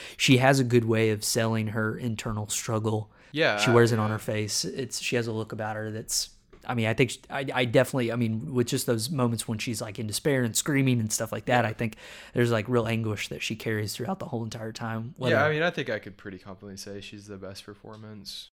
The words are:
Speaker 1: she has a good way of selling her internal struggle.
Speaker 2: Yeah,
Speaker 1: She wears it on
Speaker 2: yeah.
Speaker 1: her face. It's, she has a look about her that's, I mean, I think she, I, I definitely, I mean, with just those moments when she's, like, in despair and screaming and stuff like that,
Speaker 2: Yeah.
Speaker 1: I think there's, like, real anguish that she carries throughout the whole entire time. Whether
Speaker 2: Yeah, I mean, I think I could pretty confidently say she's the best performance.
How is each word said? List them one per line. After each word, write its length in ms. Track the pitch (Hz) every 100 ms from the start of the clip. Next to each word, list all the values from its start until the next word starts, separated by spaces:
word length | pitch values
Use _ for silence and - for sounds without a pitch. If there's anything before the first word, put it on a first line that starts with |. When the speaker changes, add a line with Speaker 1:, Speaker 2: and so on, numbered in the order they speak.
| - -
Speaker 1:
she 220 | - 127
has 220 | 131 139
a 40 |
good 220 | 123 120 110
way 240 | 110 110
of 140 | 107
selling 440 | - 120 113 113 107
her 300 | 110 107 -
internal 500 | 127 110 - 107 107
struggle. 640 | - - 113 107 107 107 - -
Speaker 2:
Yeah, 260 | 143 156 104
Speaker 1:
She 140 | 107
wears 200 | 117 117
it 80 | 117
on 100 | 107
Speaker 2:
yeah. 40 |
Speaker 1:
her 60 | 107
face. 440 | - 107 107 - 175
It's, 360 | - 123 -
she 140 | - 120
has 120 | 117
a 40 |
look 200 | 110 107
about 240 | 110 107 107
her 160 | 110
that's, 380 | 110 - - - - _ -
I 120 | - 120
mean, 100 | 110
I 80 |
think 160 | 113 131
she, 100 | - -
I, 180 | 139 139
I 120 | 127 127
definitely, 460 | 135 127 139 117
I 40 | 120
mean, 360 | 113 110 156
with 140 | 127 120
just 180 | 135 -
those 240 | 117 113
moments 380 | 156 123 117 -
when 100 | 110
she's, 240 | - 107
like, 160 | 113 101
in 80 | 107
despair 380 | 98 160 135
and 120 | 120 107
screaming 440 | - 139 135 120
and 120 | 107
stuff 200 | - 110
like 140 | 110 110
that, 180 | 123
Speaker 2:
Yeah. 60 | 113
Speaker 1:
I 20 |
think 220 | 107 117 - - - -
there's, 180 | - 120
like, 180 | 117 107
real 180 | 123 113
anguish 420 | 113 110 104 -
that 120 | -
she 140 | - 110
carries 400 | - 107 107 -
throughout 240 | 120 190
the 80 | 110
whole 160 | 120
entire 280 | 113 113 110
time. 440 | 110 117 113 117 -
Whether 180 | 127 139
Speaker 2:
Yeah, 80 |
I 60 | 151
mean, 140 | 151
I 80 | 170
think 180 | 170 127
I 80 | 107
could 200 | - 92
pretty 200 | 104 92
confidently 400 | 104 95 104 98
say 240 | - 101
she's 240 | 98 104 101
the 120 | 98
best 280 | 95 98 -
performance. 840 | 101 107 107 107 107 98 - -